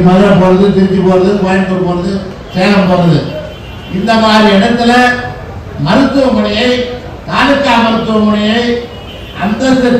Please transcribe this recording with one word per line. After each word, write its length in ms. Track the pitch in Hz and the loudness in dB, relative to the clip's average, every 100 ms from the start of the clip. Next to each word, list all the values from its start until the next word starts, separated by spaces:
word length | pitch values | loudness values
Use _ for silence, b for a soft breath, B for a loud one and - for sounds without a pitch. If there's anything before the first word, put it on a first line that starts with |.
| 175 | 4
மதுரை 240 | 190 202 175 | 4 4 4
போறது, 260 | 185 185 202 190 | 4 4 2 2
திருச்சி 240 | 185 190 180 | 2 2 2
போறது, 240 | 185 190 202 | 2 2 0
கோயம்புத்தூர் 460 | 185 190 185 185 170 | 0 0 0 -2 -2
போறது, 260 | 175 196 196 - - - | -2 -4 -6 -8 -14 -8
சேலம் 360 | 175 202 190 180 | -2 2 2 2
போறது, 280 | 180 170 143 - - - - - - - 190 | 2 2 2 -2 -8 -12 -14 -16 -16 -10 -4
இந்த 140 | 220 220 214 | 0 2 4
மாதிரி 260 | 214 202 196 | 4 4 4
இடத்துல 340 | 233 240 233 247 247 - - - - - - - 147 | 2 2 2 4 2 0 -6 -12 -12 -14 -12 -6 0
மருத்துவமனையை, 840 | 240 277 277 254 208 208 208 247 247 - - - - - | 2 2 2 0 0 -2 -2 0 -2 -4 -8 -12 -14 -8
தாலுகா 420 | 202 269 277 269 226 226 | -2 0 0 2 2 2
மருத்துவமனையை 760 | 220 220 214 208 208 214 233 240 240 - - - - - - | 0 0 0 0 0 0 0 -2 -4 -6 -14 -16 -16 -14 -6
அந்தஸ்து 460 | 196 226 262 254 247 | -4 -2 0 2 2